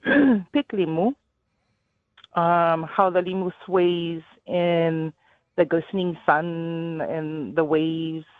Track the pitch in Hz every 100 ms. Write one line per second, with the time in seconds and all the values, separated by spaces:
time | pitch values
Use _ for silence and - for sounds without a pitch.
0 | 254 285 277 208 180 190 - 208 160 160
1 | 214 - _ _ _ _ _ _ _ _
2 | _ _ _ 180 170 175 170 160 160 -
3 | 190 175 180 190 180 - - 185 175 175
4 | 170 165 - _ - 175 175 170 165 160
5 | 160 - _ _ _ - 160 170 - 196
6 | 180 160 - 151 170 165 165 165 165 160
7 | - 160 156 156 135 160 151 156 160 160
8 | 160 160 156